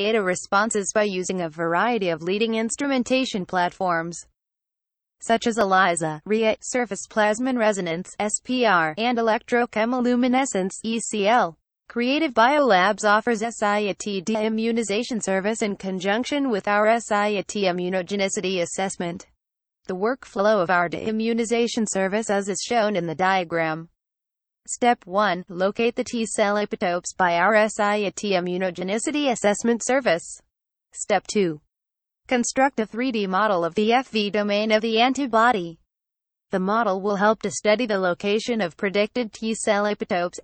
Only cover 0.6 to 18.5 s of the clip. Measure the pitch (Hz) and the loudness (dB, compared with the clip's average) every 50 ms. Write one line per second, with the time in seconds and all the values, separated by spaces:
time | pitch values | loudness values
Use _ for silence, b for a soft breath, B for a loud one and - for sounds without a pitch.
0.6 | 214 233 - 208 196 - - 220 214 208 190 185 185 - 190 185 170 160 151 170 | 0 0 -2 -2 -4 -2 0 0 0 0 -2 -4 -4 -4 -4 -4 -4 -6 -4 -4
1.6 | 170 165 170 175 202 240 247 226 190 175 165 156 165 180 196 208 226 220 226 220 | -2 0 0 2 2 2 0 0 0 0 -2 -2 -2 -2 0 0 0 0 0 -2
2.6 | 226 226 - - 285 285 269 254 233 - 254 262 262 - - 180 175 - - 180 | -2 -4 -4 -4 -2 0 0 0 0 0 0 0 0 -2 -4 -6 -6 -4 -2 -2
3.6 | 175 175 - - 190 180 170 165 165 170 165 - - _ _ _ _ _ _ _ | -2 -2 -2 -4 -2 -2 0 -2 -2 -6 -8 -12 -16 _ _ _ _ _ _ _
4.6 | _ _ _ _ _ _ _ _ _ _ _ _ - - 226 220 - 240 214 226 | _ _ _ _ _ _ _ _ _ _ _ _ -2 0 0 0 0 -2 0 0
5.6 | 208 190 190 185 190 185 175 170 165 156 156 151 - 190 214 226 220 220 - - | 2 4 4 4 4 4 2 0 -2 -4 -4 -6 -4 -2 0 2 2 0 0 -2
6.6 | - - - 254 240 - 202 - - - - 220 208 208 214 214 254 269 254 247 | -6 -4 -2 -2 -2 -2 -6 -10 -10 -6 -2 0 2 2 2 0 -2 -2 0 2
7.6 | 220 214 208 196 185 170 160 170 185 - - - 208 214 - - - - 254 254 | 2 2 2 0 -2 -4 -4 -6 -8 -10 -8 -6 -4 -4 -4 -6 -4 -4 -2 2
8.6 | 240 214 190 170 160 156 151 - 226 247 254 233 226 226 214 240 - - 240 240 | 4 4 4 4 4 2 0 -2 -2 0 0 2 2 2 0 0 0 0 0 0
9.6 | 240 - - 214 220 233 254 254 240 247 247 240 254 254 247 262 277 269 - 196 | 0 0 0 -2 0 0 0 0 2 2 2 2 2 2 2 2 0 0 -2 -2
10.6 | 185 196 - - - 220 226 226 - - - 214 196 202 233 247 202 165 160 _ | -2 -2 -6 -6 -6 -4 -4 -4 -4 -4 -4 0 2 4 4 4 2 0 -2 _
11.6 | _ _ _ _ _ - - 233 240 254 277 302 320 302 240 - - 254 294 302 | _ _ _ _ _ -8 -4 -2 0 0 2 0 0 0 4 4 4 6 6 4
12.6 | 285 247 196 180 180 202 214 196 214 208 202 214 - 247 233 202 220 233 220 - | 4 6 6 6 6 4 2 2 2 4 4 4 4 0 -2 -2 -2 -6 -4 -2
13.6 | 214 208 208 214 208 202 254 - - 214 202 190 160 - 220 220 214 220 220 220 | -2 0 0 0 0 -2 -4 -6 -6 -6 -6 -4 -2 -2 -2 0 0 0 0 0
14.6 | 226 233 233 233 226 202 196 214 240 - 254 208 - - 190 190 190 208 233 - | 0 0 0 -2 -2 0 -2 -2 -2 -2 -4 -4 -2 0 -2 0 0 -2 -2 -2
15.6 | 226 202 196 - - 190 190 185 170 196 202 233 247 - 294 285 277 269 220 190 | -2 -4 -4 -4 -6 -6 -6 -4 -2 -2 -2 -2 -2 -2 -2 -2 0 0 -2 -2
16.6 | - 208 202 208 214 214 233 233 - - 214 202 208 208 208 196 170 - - 208 | 0 0 2 2 4 4 2 2 0 0 0 0 2 0 0 -2 -4 -4 -4 0
17.6 | 196 180 175 180 180 180 185 190 180 165 196 202 196 196 - 214 180 185 | 0 0 0 0 -2 -2 -2 -2 -2 -4 -2 -2 -2 -2 -2 -2 -4 -2